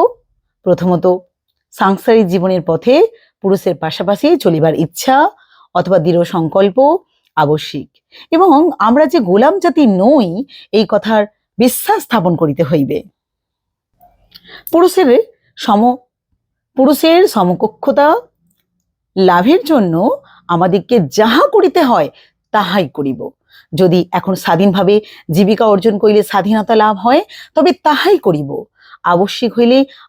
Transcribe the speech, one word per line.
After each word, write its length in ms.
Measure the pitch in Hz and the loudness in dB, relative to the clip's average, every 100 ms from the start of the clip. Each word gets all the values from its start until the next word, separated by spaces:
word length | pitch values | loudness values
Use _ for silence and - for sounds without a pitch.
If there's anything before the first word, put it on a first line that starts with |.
| 466 - _ _ _ _ 185 | 0 -2 _ _ _ _ -2
প্রথমত, 400 | 175 180 175 185 185 - _ _ _ _ | -2 0 0 0 -2 -6 _ _ _ _
সাংসারিক 520 | - 196 190 - 226 185 | -4 -2 -2 2 2 2
জীবনের 360 | 180 190 185 | 0 -2 -2
পথে 320 | 170 160 233 294 453 - _ _ | -2 -2 0 2 2 -2 _ _
পুরুষের 360 | 196 185 190 | -2 -2 -2
পাশাপাশি 540 | 165 160 - 185 202 294 339 | -6 -6 -6 -4 -2 0 0
চলিবার 380 | 196 160 160 | 0 0 0
ইচ্ছা 420 | 160 160 - - 269 349 - _ _ _ | 0 -4 -4 -2 0 0 -4 _ _ _
অথবা 240 | 180 180 185 | -6 0 0
দৃঢ় 260 | 160 170 | 0 0
সংকল্প 540 | 170 180 160 196 196 214 285 381 _ _ _ - | -2 -4 -2 0 0 2 0 0 _ _ _ -4
আবশ্যিক 520 | 147 151 - 143 - _ _ - - | -2 -2 -6 -14 -16 _ _ -20 -4
এবং 200 | 330 381 285 339 - | 0 4 4 2 0
আমরা 260 | 214 254 302 | 0 2 2
যে 120 | 339 | 0
গোলাম 340 | 185 196 277 392 | 0 2 2 0
জাতি 240 | 339 311 254 185 | -2 2 2 2
নই, 320 | 208 294 185 175 180 - - | 2 2 0 -4 -12 -16 -4
এই 120 | 208 214 | -2 0
কথার 340 | 208 214 214 208 _ _ - | -2 0 -2 -2 _ _ -2
বিশ্বাস 400 | 247 - - 427 | -2 -2 -4 -4
স্থাপন 300 | - 226 180 165 | -2 -2 0 -2
করিতে 260 | 156 139 | -2 -2
হইবে। 360 | 147 160 135 113 - _ _ _ _ _ _ _ _ _ _ _ _ - _ - - | -2 -2 -2 -6 -10 _ _ _ _ _ _ _ _ _ _ _ _ -20 _ -20 -4
পুরুষের 380 | 330 359 381 285 262 - _ _ - | 0 2 2 2 2 0 _ _ -12
সম-, 420 | - 208 240 254 _ _ _ _ _ _ _ 254 | -2 0 0 -2 _ _ _ _ _ _ _ 0
পুরুষের 440 | 269 294 320 339 - | 0 2 2 4 2
সমকক্ষতা 800 | 214 180 180 - - - 262 294 440 - _ _ _ _ _ _ _ _ 190 | 0 -2 -2 -6 -6 -4 0 2 0 -4 _ _ _ _ _ _ _ _ 0
লাভের 440 | 185 175 208 359 | 2 2 2 2
জন্য 300 | - 294 185 165 220 554 _ _ - | 2 0 0 0 -2 -4 _ _ -6
আমাদিগকে 480 | 175 185 190 - 240 147 | -2 0 -2 0 0 0
যাহা 360 | - 220 254 554 | 0 0 2 2
করিতে 320 | 466 359 359 | 2 2 0
হয় 260 | 269 202 143 - _ _ _ | 0 0 -2 -8 _ _ _
তাহাই 320 | 160 180 196 147 | -4 -2 -2 -4
করিব। 320 | - 139 131 160 - _ _ _ | -6 -8 -8 -12 -18 _ _ _
যদি 280 | 160 185 180 170 | -2 0 0 -2
এখন 220 | 180 - | -6 -6
স্বাধীনভাবে 600 | 185 - 170 202 190 190 208 - - - | -6 -2 0 0 0 0 0 -2 -16 -6
জীবিকা 340 | 160 196 214 226 | -2 0 0 0
অর্জন 280 | 202 220 202 | 0 0 0
করিলে 240 | 214 208 | 0 0
স্বাধীনতা 520 | 202 202 196 220 208 220 | 0 -2 -2 -2 0 0
লাভ 180 | 214 202 | 0 0
হয়, 260 | 226 294 427 - - | 0 0 -2 -12 -8
তবে 160 | 320 349 - | -2 0 0
তাহাই 360 | 311 285 359 359 | -2 -2 0 0
করিব। 320 | 202 151 139 - - _ _ - | 0 -2 -4 -10 -14 _ _ -8
আবশ্যিক 480 | 170 175 202 - 233 | -2 0 -2 -4 -4
হইলে 240 | - 233 262 269 - | 0 2 2 0 -6